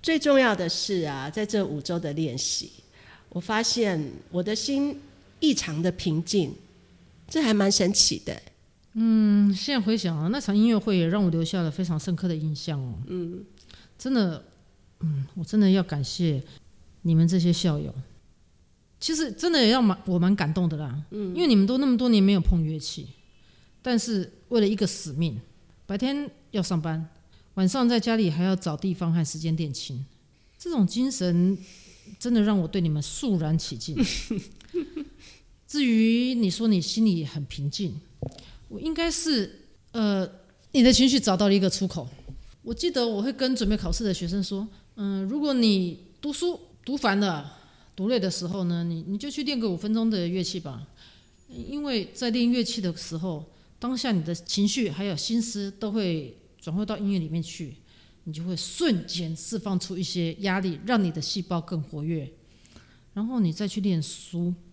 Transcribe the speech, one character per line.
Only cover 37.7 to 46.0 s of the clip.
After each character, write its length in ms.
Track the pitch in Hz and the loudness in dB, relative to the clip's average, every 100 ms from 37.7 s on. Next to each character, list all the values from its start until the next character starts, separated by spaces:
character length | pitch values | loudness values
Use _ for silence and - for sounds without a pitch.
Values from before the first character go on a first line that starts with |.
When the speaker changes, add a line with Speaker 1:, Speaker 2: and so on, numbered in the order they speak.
| - 185 151 - - - - - - - | -4 -6 -6 -14 -12 -12 -12 -20 -20 -16
Speaker 2:
我 100 | 208 | -8
应 120 | 320 | -6
该 160 | 320 330 | -2 0
是， 400 | - 320 254 190 - - - _ | 0 2 0 -2 -8 -20 -20 _
呃， 360 | 233 214 196 180 - - _ _ | -2 0 0 -2 -8 -20 _ _
你 120 | 269 | 6
的 80 | 247 | 8
情 160 | 208 262 | 8 6
绪 100 | 262 | 4
找 200 | - 185 | 2 4
到 100 | 202 | 4
了 60 | |
一 60 | 196 | 4
个 100 | 185 | 4
出 180 | - 185 | 0 -4
口。 180 | 170 123 - - - - - | -4 -10 -14 -16 -16 -18 -16
我 120 | 226 | -12
记 180 | 233 349 | -4 -2
得 160 | 262 233 | 0 0
我 140 | 202 | 0
会 100 | 240 | -4
跟 240 | - 262 | -2 0
准 140 | 262 208 | 0 0
备 80 | 208 | 0
考 120 | 170 | 0
试 140 | - | -2
的 100 | 214 | 0
学 140 | 180 175 | -2 -2
生 160 | 196 | -2
说 240 | 185 196 214 - _ - | -2 -4 -8 -12 _ -8
，“嗯， 260 | 202 196 | -4 -2
如 160 | 190 285 | -2 -2
果 140 | 294 | 0
你 440 | 262 226 196 175 156 | 4 4 4 0 -6